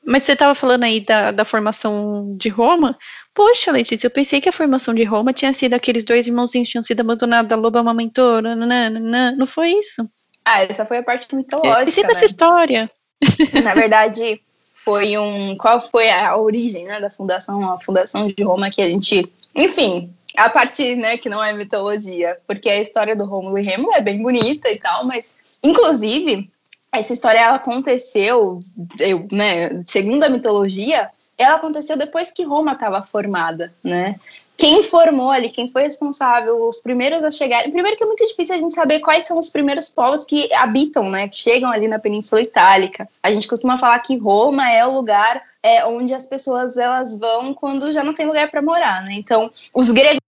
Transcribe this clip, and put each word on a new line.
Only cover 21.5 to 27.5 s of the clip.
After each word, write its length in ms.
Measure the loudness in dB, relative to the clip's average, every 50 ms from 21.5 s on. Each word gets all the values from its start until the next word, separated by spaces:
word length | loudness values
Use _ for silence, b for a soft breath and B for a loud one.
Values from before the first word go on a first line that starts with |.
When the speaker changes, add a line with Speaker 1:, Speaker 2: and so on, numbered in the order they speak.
Speaker 2:
mitologia, 880 | -4 -6 -8 -6 -6 -4 -4 -4 -6 -6 -8 -10 -6 -4 -4 -4 -4 -8 _
porque 220 | -10 -10 -4 -2 -2
a 120 | 0 0
história 320 | -2 -2 -2 -2 0 0 -2
do 120 | -4 -4
Rômulo 340 | -6 -6 -8 -6 -4 -4 -4
e 40 | -2
Remo 300 | -4 -4 -2 0 0 0
é 60 | 2
bem 220 | 0 0 -4 -2
bonita 500 | -2 0 0 0 0 -2 -2 -2 -4 -4
e 80 | -4 -4
tal, 240 | -4 -4 -4 -4 -4
mas, 320 | -6 -6 -8 -10 -14 _ b b b b b
inclusive, 880 | 0 2 4 6 4 4 2 0 0 0 0 0 0 -2 -4 -4 -6 _ _ _ _ _ _ _ _ _
essa 220 | -6 -6 -4 -6
história, 280 | -8 -2 2 4 4 4
ela 180 | 4 4